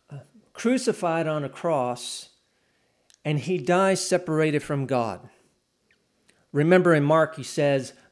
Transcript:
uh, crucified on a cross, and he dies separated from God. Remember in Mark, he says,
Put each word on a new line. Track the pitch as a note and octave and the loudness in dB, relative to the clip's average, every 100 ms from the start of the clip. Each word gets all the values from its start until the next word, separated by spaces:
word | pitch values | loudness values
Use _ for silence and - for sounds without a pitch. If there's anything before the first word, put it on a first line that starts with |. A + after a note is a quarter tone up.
| - | -20
uh, | C#3 - _ _ | -20 -20 _ _
crucified | - A#3 B3+ B3 - F3 E3 D#3+ | -4 0 0 0 -2 -2 -2 -2
on | D3+ | -4
a | C#3 | -6
cross, | - F3 D3+ B2 A#2+ - - - _ _ _ _ _ _ _ _ _ | -6 -2 0 -2 -4 -10 -14 -16 _ _ _ _ _ _ _ _ _
and | D3+ D3+ | -4 -4
he | A#2 F#3 | -2 -4
dies | C#3+ F3 F#3+ F#3 - | 0 2 2 0 0
separated | F3+ F3+ D#3 D#3 D3 | -2 0 0 0 0
from | - C#3+ | -2 -4
God. | C3 B2+ A2+ F#2 - _ _ _ _ _ _ _ _ _ _ _ _ | -2 -2 -2 -6 -14 _ _ _ _ _ _ _ _ _ _ _ _
Remember | C#3 D#3 F#3 F3 | 0 4 6 6
in | D#3 | 4
Mark, | C#3+ D#3+ D#3 D3 | 6 4 2 -2
he | |
says, | B2+ - C#3+ C#3 B2 - _ | -8 -2 2 0 -2 -14 _